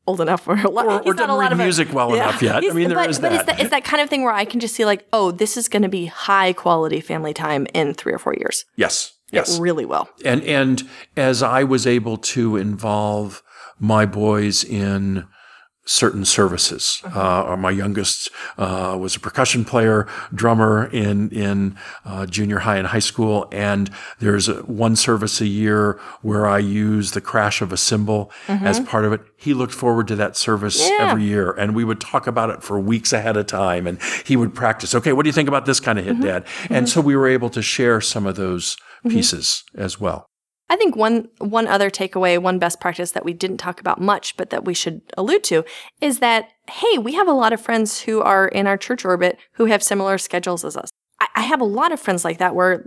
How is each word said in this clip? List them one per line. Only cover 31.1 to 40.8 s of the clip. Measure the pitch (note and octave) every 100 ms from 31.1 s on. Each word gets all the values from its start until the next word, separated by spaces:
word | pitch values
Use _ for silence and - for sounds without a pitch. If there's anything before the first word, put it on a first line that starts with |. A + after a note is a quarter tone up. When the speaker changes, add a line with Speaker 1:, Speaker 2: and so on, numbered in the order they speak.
| A2
Speaker 2:
year. | G#2 G#2 F#2
And | F#2+ G2+ A2
we |
would | A#2 G#2+
talk | - C#3 B2+
about | A#2 A2+
it | G2+
for | - G#2
weeks | G2 A2+ -
ahead | A#2 G#2+ G#2
of | G#2
time. | F#2+ F#2+ F2 F2
And | F2+ - -
he | -
would | C3 A2+ -
practice, | A#2+ A2 -
"Okay, | B2 D3+
what | C3+
do | D3+
you |
think | D3 C#3+
about | C#3 C3
this | C3
kind | C3 G#2+
of |
hit, | F#2
Speaker 1:
Mm-hmm. | A#3 G2
Speaker 2:
Dad?" | F#2 - - -
And | D3 B2
Speaker 1:
Mm-hmm. |
Speaker 2:
so | E3
we | C#3+
were | C#3 C3+
able | C3 A#2+
to | A#2
share | G#2+ - A#2+ A2+
some | - A#2 G2
of |
those | F#2 F#2+ F2+ - - - -
Speaker 1:
Mm-hmm. | A#3+ A3
Speaker 2:
pieces | F2 E2+ E3+ - -
as | - G2 F#2+
well. | G2+ D#2+ - _ _ _ -
Speaker 1:
I |
think | F#4